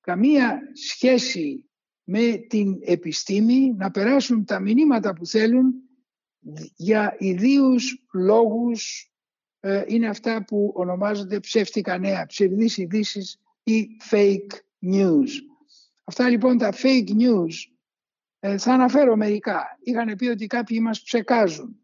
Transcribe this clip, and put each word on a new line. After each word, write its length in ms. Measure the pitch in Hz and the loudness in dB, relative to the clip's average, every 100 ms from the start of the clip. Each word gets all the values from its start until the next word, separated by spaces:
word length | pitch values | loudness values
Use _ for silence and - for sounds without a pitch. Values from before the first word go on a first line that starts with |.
καμία 600 | - 175 254 294 240 - - | -6 0 4 4 2 -2 -10
σχέση 960 | - - - 247 247 - 185 147 131 _ _ _ _ | -14 -12 -2 2 2 0 -4 -6 -8 _ _ _ _
με 280 | - 202 233 214 | -6 0 0 -2
την 420 | - 214 196 190 | -2 0 0 -2
επιστήμη 920 | - 170 160 151 - 202 226 254 269 | -2 -2 -2 -8 -4 0 2 4 2
να 180 | 208 180 | 0 -4
περάσουν 540 | 196 208 277 - 233 196 | -2 2 2 2 -2 -2
τα 140 | 196 | -4
μηνύματα 540 | 196 233 311 233 202 | 0 2 4 2 -2
που 120 | 170 170 | -6 -4
θέλουν 480 | 220 220 254 262 254 _ _ _ _ _ _ 151 151 156 _ | 0 2 4 2 0 _ _ _ _ _ _ -18 -18 -18 _
για 400 | 170 214 208 - | 0 0 0 -4
ιδίους 880 | 190 180 240 277 262 254 254 262 _ | -4 0 2 4 4 2 -2 -10 _
λόγους, 1000 | 185 185 220 226 226 240 226 - - - _ _ _ _ _ | -2 2 4 2 0 -4 -4 -8 -14 -18 _ _ _ _ _
ε, 240 | 196 196 - | -4 -4 0
είναι 200 | 233 226 | -2 0
αυτά 360 | 196 233 220 | -4 -4 -4
που 280 | 196 208 202 - | -4 -2 -2 -2
ονομάζονται 640 | 180 180 202 208 190 202 | -4 -2 -2 -4 -6 -8
ψεύτικα 580 | - 226 196 226 185 180 | -2 -2 0 -4 -4 -4
νέα, 280 | 190 190 160 | -2 -4 -6
ψευδείς 520 | - 196 196 226 - | 0 0 2 0 0
ειδήσεις 640 | 175 208 208 208 185 - _ _ | -4 -2 -4 -8 -12 -16 _ _
ή 240 | - 220 208 - - | -2 0 -2 -12 -2
fake 480 | 208 202 196 202 - _ _ 180 | 2 4 2 -2 -14 _ _ -2
news. 360 | 196 190 156 123 - - _ _ _ _ _ | 2 4 4 2 -4 -16 _ _ _ _ _
Αυτά, 260 | - - 247 | -14 -2 2
λοιπόν, 280 | 240 254 247 | 4 4 2
τα 160 | 214 | 0
fake 360 | 190 262 262 190 | 0 2 2 2
news, 440 | 214 247 214 165 165 - _ _ _ _ _ _ _ | 2 4 2 0 -6 -16 _ _ _ _ _ _ _
ε, 180 | 196 196 | -6 -2
θα 160 | 233 | 2
αναφέρω 420 | 254 254 269 269 220 | 4 4 4 4 4
μερικά. 640 | 208 208 214 190 - - | 0 -2 -4 -6 -8 -10
Είχαν 320 | - 233 226 196 | -6 -4 -4 -4
πει 120 | 247 | -4
ότι 200 | 214 214 | -4 -6
κάποιοι 320 | 240 226 226 | -6 -4 -2
μας 200 | 226 220 | -2 -4
ψεκάζουν. 800 | - 240 - 240 196 156 - - | -4 -4 0 2 2 -2 -14 -20